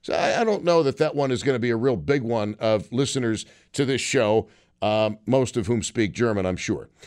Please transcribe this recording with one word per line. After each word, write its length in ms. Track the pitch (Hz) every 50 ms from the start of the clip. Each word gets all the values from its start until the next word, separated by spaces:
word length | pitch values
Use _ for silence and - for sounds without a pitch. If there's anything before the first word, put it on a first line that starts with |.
So 140 | _ - -
I, 260 | - - - - 151
I 20 | 233
don't 200 | 220 208 190 -
know 180 | 175 175 165
that 160 | 160 135 127 -
that 160 | 156 156 127
one 160 | 143 143 135
is 140 | 127 117 -
gonna 160 | 139 135 120
be 100 | 113 123
a 60 | 117
real 200 | 113 113 135 127
big 280 | 95 73 143 139 143 120
one 320 | 113 117 113 104 104 104 -
of 320 | 120 110 110 107 - -
listeners 540 | - 120 143 127 - 139 123 117 110 101 - - - _ _ _ _
to 120 | - 143
this 160 | 127 135 120
show, 460 | - - - 135 113 104 107 110 104 - _ _ _ _ _ _
um, 380 | - 104 107 110 110 107 107 107 _ -
most 300 | 120 135 131 113 - 120
of 100 | 101 101
whom 160 | 117 113 95
speak 300 | - - 120 110 104 -
German, 320 | - 117 117 107 101 92 92
I'm 100 | 92 87
sure. 320 | - - 107 67 - - _ _ -